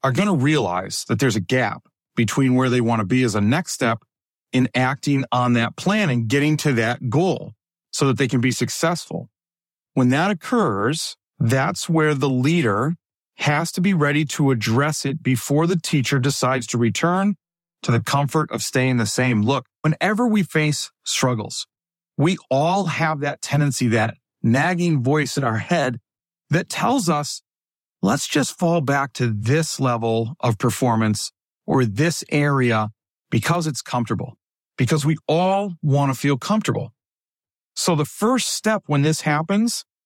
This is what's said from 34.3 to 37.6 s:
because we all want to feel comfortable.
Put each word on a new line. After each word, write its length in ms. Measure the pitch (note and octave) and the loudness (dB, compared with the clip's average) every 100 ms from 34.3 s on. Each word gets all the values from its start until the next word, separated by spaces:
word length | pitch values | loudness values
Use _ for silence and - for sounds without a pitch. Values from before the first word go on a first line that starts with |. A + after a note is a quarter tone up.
| - _ _ _ - | -14 _ _ _ -4
because 260 | B2+ D#3 | 0 0
we 120 | C#3+ D3+ - | 0 -2 -2
all 480 | D#3+ F#3 G3 G3+ E3+ | 0 2 0 -2 -4
want 300 | D3 C#3 C#3 | 0 2 0
to 60 | B2+ | 0
feel 180 | C#3+ C3+ | -2 -2
comfortable. 560 | - G#3+ - A2+ - - _ _ _ _ _ _ | 0 0 0 -4 -6 -12 _ _ _ _ _ _